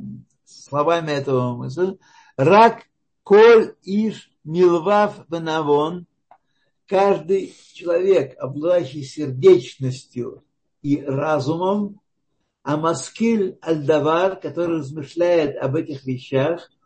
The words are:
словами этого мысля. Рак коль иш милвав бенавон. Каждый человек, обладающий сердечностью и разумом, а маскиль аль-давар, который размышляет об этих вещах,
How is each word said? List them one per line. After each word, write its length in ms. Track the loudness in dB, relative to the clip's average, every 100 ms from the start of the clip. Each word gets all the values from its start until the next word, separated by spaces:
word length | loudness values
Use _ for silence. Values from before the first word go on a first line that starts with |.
| -16 -18 -20 _ _
словами 680 | -20 -8 -2 0 0 -2
этого 440 | -4 -2 -2 -2 -4
мысля. 420 | -8 -4 -4 -4 _ _ _ -2
Рак 500 | 4 6 6 2 -12 _ _ _
коль 520 | 2 6 8 8 4 -6
иш 480 | -6 -4 -4 -6 -16 _
милвав 840 | -6 2 2 2 2 0 0 -4 -12
бенавон. 800 | -8 -4 -4 0 0 0 -6 -14 _ _ _ _ _ _ _ -4
Каждый 680 | 0 2 0 -2 -4 -4 -14 -20
человек, 640 | -12 -4 0 2 2 0 -8
обладающий 640 | -12 -6 -2 -2 -2 -10
сердечностью 1400 | -14 -10 -10 2 6 6 2 -8 -8 -8 -12 -12 -12 -14 _ _ _ _
и 200 | -4 -2
разумом, 960 | -2 -4 -2 -2 -2 -2 -2 -2 -4 -10 _ _ _ _ _ _ -6
а 80 | -2
маскиль 840 | -2 -4 -8 -4 0 0 -2 -6 -4
аль-давар, 720 | -2 0 0 2 0 0 -4
который 380 | -8 -6 -4 -4
размышляет 760 | -6 -10 -10 -2 0 2 0 -2
об 220 | -4 -4
этих 280 | -6 -10 -10
вещах, 640 | -10 -4 -2 -2 -4 -10 _